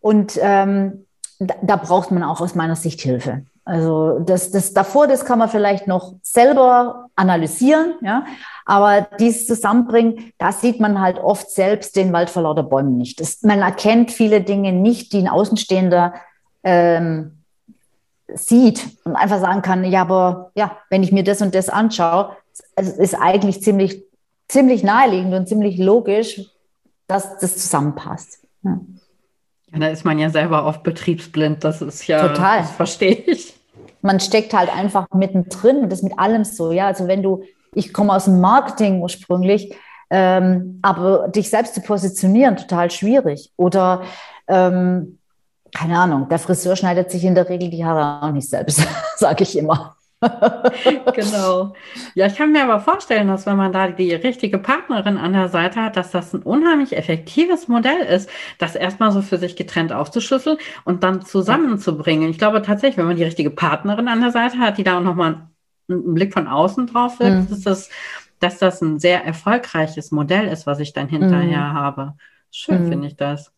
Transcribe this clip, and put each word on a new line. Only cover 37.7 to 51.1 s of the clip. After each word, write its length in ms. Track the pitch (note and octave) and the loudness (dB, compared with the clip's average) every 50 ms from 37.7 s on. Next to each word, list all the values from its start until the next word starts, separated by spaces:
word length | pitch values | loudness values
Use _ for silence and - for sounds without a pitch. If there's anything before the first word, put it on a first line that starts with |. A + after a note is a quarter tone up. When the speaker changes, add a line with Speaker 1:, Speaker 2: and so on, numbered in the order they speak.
| - | -6
Speaker 1:
ich 200 | F3 - - - | -6 -6 -4 -2
komme 200 | - G#3 G3+ F#3+ | 0 2 2 2
aus 120 | F#3 F#3+ | 2 4
dem 160 | G3 F#3+ F3+ | 4 4 6
Marketing 600 | F3+ F#3+ A3+ C4+ C#4 C4+ - - A3 G3+ F#3+ F#3 | 6 6 4 4 2 0 -4 -2 0 0 0 -2
ursprünglich, 720 | F3 F3 - - - _ F3+ F3+ F3+ F#3+ G3+ G#3 G3 G3+ - - - - - - _ _ | -2 -6 -8 -12 -4 _ -2 0 2 2 2 0 0 -6 -18 -20 -20 -20 -20 -20 _ _
ähm, 680 | - F#3+ F#3+ F#3 F#3 F#3 F#3 F#3 F#3 F3+ F#3 F#3 F#3 - | 0 2 4 4 4 4 4 2 2 0 -2 -6 -10 -2
aber 480 | - G3+ F3 E3 F3+ F#3+ G3 F3 - - | -2 -2 0 2 2 2 2 2 2 0
dich 200 | F3+ G#3+ G3+ - | -2 -2 -2 0
selbst 240 | - G#3+ A#3 A#3 - | 0 -2 -2 -2 -6
zu 60 | - | -10
positionieren, 760 | - - G#3 G3 F3+ F#3+ F#3+ - - F#3 G3 A#3 C4+ C4 G3 | -4 -4 -4 -2 -2 -4 -4 0 0 2 4 6 4 4 2
total 340 | - - - F#3+ E3+ F3 F3 | 0 -4 -4 -2 0 0 -2
schwierig. 600 | F3 - F#3+ G#3 B3 C#4 - D#3+ C#3+ C#3+ - _ _ | -2 -2 0 2 2 2 2 0 -4 -6 -12 _ _
Oder, 460 | - F3+ F3+ F3 G3 F#3 F#3 F#3 F3+ F#3 - - - - - - - _ | 0 0 2 4 2 2 2 0 0 -4 -14 -16 -18 -20 -20 -20 -18 _
ähm, 720 | - F3+ F#3 F#3 F3+ F3+ F3+ F#3 F3+ F3+ F#3 F#3 F#3 - _ _ _ _ _ _ _ _ _ _ _ - | 0 4 4 4 4 2 2 0 0 0 -2 -4 -8 -14 _ _ _ _ _ _ _ _ _ _ _ -10
keine 240 | - D#3+ E3 F3 F3 | -6 -4 -2 2 2
Ahnung, 280 | F3+ F3+ D3+ C3+ C3+ | 2 2 2 -2 0
der 120 | C3+ E3 D#3 | -2 -2 -4
Friseur 360 | - - F#3 F3+ - F3+ F#3 | 0 -2 -2 -2 0 -2 -2
schneidet 340 | F#3 F#3+ F3+ F3 F3+ F3+ F3+ | 0 0 0 0 0 -2 -2
sich 140 | - F3+ F3 | -4 -2 0
in 100 | F#3 F3+ | 2 2
der 140 | F#3 F3 | 2 2
Regel 220 | F3+ F3+ F3 F3+ F3 | 0 -4 -6 -6 -8
die 160 | E3+ E3 E3 | -6 -6 -4
Haare 420 | E3 E3 D#3 D3 D3 D3 D3 D3 | -2 0 0 0 -2 -4 -6 -6
auch 60 | D#3 C#3+ | -4 -4
nicht 160 | C#3+ C3 - | -4 -4 -4
selbst, 360 | - - - D#3 D3 C#3+ D#3 - - E5 | -6 -4 -4 -2 0 0 0 -2 -2 -8
<laughs> 140 | - - - | -8 -10 -2
sag 240 | - A3 - - - | 0 2 2 2 2
ich 180 | G3 - - | 0 0 0
immer. 380 | D3 D3+ D#3 D#3 D3 - - _ _ _ _ _ _ | -4 0 0 -2 -2 -4 -12 _ _ _ _ _ _
<laughs> 920 | - A#3 A#3 - G3+ A3 G#3+ - - B3+ B3 - - B3+ D4+ C4 - B3 | -2 -2 0 2 0 0 0 0 -2 -2 -2 2 0 0 0 2 -2 -2